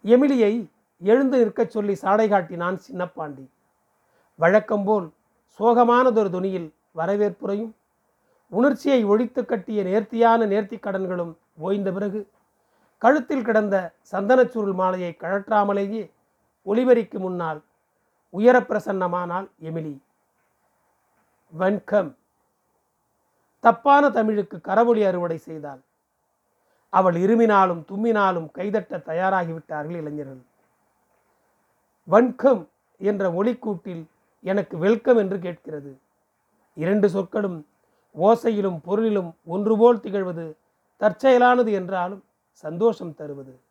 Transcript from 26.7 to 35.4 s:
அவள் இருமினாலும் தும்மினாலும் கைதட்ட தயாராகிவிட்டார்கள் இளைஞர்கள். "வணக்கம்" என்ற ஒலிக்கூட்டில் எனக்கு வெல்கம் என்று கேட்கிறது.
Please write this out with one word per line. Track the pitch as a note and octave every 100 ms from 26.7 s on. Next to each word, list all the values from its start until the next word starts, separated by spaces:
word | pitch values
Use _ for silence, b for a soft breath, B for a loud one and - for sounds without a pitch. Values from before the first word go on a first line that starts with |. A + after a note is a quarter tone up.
| _ _
அவள் | - F#3
இருமினாலும் | E3+ F#3+ A#3 A3+ G3+ F#3 E3+
தும்மினாலும் | D#3 G3 A#3 G#3+ G3 F3 D#3+
கைதட்ட | - G3 G3 F3+ F3+
தயாராகிவிட்டார்கள் | - D#3+ F#3+ F#3+ E3+ E3 - D3+ D3+ F3
இளைஞர்கள். | D3+ D3 C#3 C3 B2+ _ _ _ _ _ _ _ _ _ _ _ _ _ _ _
"வணக்கம்" | - G3 B3 B3 C4+ A3+ D#3 _ _ _
என்ற | F#3+ G3+ F#3+
ஒலிக்கூட்டில் | E3+ G#3+ B3 A3 F#3+ - E3+ D#3 _ _ _
எனக்கு | F3+ G3 F#3 E3
வெல்கம் | F#3 A3+ - A#3+
என்று | F#3+
கேட்கிறது. | G3